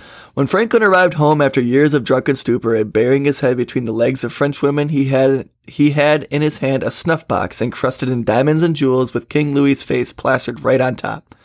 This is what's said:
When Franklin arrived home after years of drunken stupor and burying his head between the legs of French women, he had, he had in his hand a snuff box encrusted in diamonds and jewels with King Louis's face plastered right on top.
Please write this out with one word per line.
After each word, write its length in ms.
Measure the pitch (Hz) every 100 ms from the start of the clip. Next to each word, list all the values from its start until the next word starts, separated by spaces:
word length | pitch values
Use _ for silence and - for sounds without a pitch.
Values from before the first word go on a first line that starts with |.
| - - -
When 140 | - 139
Franklin 340 | 185 233 233
arrived 340 | 214 185 180 170
home 260 | 151 151
after 180 | 139 135
years 320 | 120 131 147
of 120 | 143 117
drunken 300 | 131 127 135
stupor 360 | - 120 117
and 180 | 110 107
burying 340 | 110 123 139 143
his 160 | 135
head 140 | 135 127
between 280 | 120 131 117
the 60 |
legs 320 | 113 120 131
of 100 | 120
French 300 | - 143 139
women, 260 | 143 143 147
he 160 | 143 135
had, 440 | 131 135 135 - _ -
he 240 | - 147
had 320 | 147 147 151 -
in 100 | 147
his 160 | 151 -
hand 220 | 135 135
a 60 | 117
snuff 380 | - 165 160 -
box 340 | 98 95 -
encrusted 480 | 117 - 127 - 127
in 140 | 123
diamonds 400 | 113 113 147 156
and 120 | 170 147
jewels 380 | 135 127 127
with 160 | 120 -
King 240 | 151 147
Louis's 300 | 139 139 135
face 280 | - 131 127
plastered 500 | - - 131 - 117
right 180 | 120 127
on 140 | 127 117
top. 400 | - 113 - -